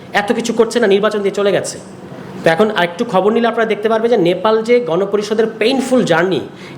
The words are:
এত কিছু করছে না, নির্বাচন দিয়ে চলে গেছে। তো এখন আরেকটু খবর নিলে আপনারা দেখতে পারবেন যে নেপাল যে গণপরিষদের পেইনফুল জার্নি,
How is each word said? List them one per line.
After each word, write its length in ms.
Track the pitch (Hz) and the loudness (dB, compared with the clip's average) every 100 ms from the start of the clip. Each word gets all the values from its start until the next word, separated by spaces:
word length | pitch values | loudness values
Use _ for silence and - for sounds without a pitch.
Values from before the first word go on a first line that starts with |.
| - | -6
এত 200 | 196 208 | -2 0
কিছু 200 | 226 240 | 0 0
করছে 280 | 226 226 240 | 0 0 2
না, 60 | 214 | 2
নির্বাচন 320 | 196 208 214 | 4 2 0
দিয়ে 160 | 196 | -2
চলে 180 | - 202 | 0 0
গেছে। 260 | 170 - - - - - - - - | 0 -2 -8 -16 -18 -18 -16 -16 -2
তো 60 | 165 | 0
এখন 200 | 165 220 | 2 2
আরেকটু 340 | 170 175 - | 0 -2 -2
খবর 280 | - 185 196 | -2 0 2
নিলে 160 | 233 233 | 2 0
আপনারা 200 | 226 220 | 0 -2
দেখতে 200 | 202 214 | 0 0
পারবেন 220 | 220 233 | 0 2
যে 60 | 233 | 2
নেপাল 460 | 170 180 220 220 | 2 2 2 2
যে 180 | 220 240 | 2 2
গণপরিষদের 680 | 240 170 196 208 208 220 220 - | 2 0 0 -2 0 0 0 0
পেইনফুল 460 | 220 269 - 254 | 0 0 2 2
জার্নি, 360 | 180 160 185 156 107 - - | 2 2 2 -2 -4 -12 -14